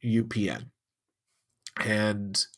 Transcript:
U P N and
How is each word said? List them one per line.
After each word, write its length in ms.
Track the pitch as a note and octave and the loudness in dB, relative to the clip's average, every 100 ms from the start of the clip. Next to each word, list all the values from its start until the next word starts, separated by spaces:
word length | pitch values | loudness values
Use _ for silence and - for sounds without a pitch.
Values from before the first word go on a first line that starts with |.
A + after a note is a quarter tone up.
U 220 | A#2+ A2+ | 2 2
P 260 | A2+ A2+ G2 | 2 0 0
N 220 | A#1 A#2+ - _ _ _ _ _ _ _ _ - - | -2 -10 -20 _ _ _ _ _ _ _ _ -14 -6
and 640 | A2 G#2+ G#2+ G2+ G2+ F#2+ - | 0 2 2 0 -2 -4 -4